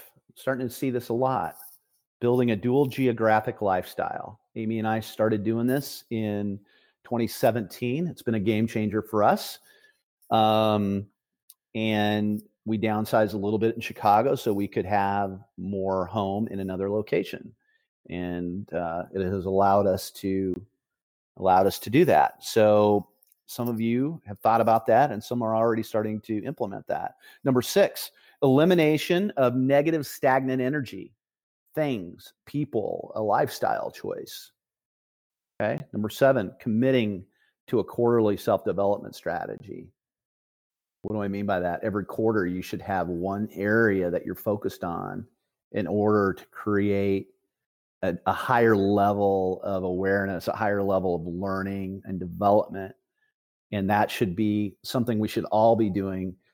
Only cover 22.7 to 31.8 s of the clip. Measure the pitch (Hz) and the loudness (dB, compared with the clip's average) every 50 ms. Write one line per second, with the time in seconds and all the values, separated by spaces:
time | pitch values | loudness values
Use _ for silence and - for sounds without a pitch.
22.7 | 104 104 107 104 104 101 - - _ _ _ _ _ _ _ - - - 120 120 | 6 6 6 6 4 2 0 -4 _ _ _ _ _ _ _ -12 -8 -6 -4 -4
23.7 | 117 107 113 117 117 123 135 151 165 147 - 104 101 - - 113 113 117 110 113 | -2 -2 0 0 0 0 0 -2 -4 -8 -12 -14 -8 0 2 4 4 4 4 4
24.7 | 110 113 - - 110 120 143 143 104 104 - - 123 123 117 110 110 110 113 117 | 4 4 4 4 6 6 4 4 0 -6 -6 -4 -4 -2 0 0 2 2 2 2
25.7 | 113 110 110 - - 110 107 107 107 107 - - 110 104 - 131 156 - 113 98 | 2 0 -2 -2 -2 -2 -2 -2 -4 -6 -6 -6 -6 -6 -6 -6 -6 -6 -6 -6
26.7 | 101 104 - - - - - - - _ - - - _ - 123 127 127 117 - | -6 -10 -8 -8 -8 -6 -6 -10 -12 _ -20 -20 -18 _ 0 2 2 2 2 2
27.7 | - 196 190 - - - - - - _ _ _ _ _ 143 135 131 139 160 185 | 4 4 4 4 0 -4 -12 -14 -16 _ _ _ _ _ 2 4 6 6 6 6
28.7 | 185 170 156 151 156 147 - - 180 175 202 208 - 139 131 123 120 131 127 131 | 6 6 4 4 2 2 0 0 0 0 0 -2 0 2 2 2 2 2 2 4
29.7 | 139 143 147 160 160 156 135 - - - - 131 131 135 135 131 131 131 127 127 | 4 4 4 2 0 -2 -4 -8 -6 -2 2 2 2 2 2 0 -2 0 0 -2
30.7 | 147 151 127 - 101 95 - - _ _ _ _ _ _ _ _ _ _ _ _ | -2 -4 -6 -8 -10 -14 -14 -16 _ _ _ _ _ _ _ _ _ _ _ _
31.7 | - 156 | -6 -4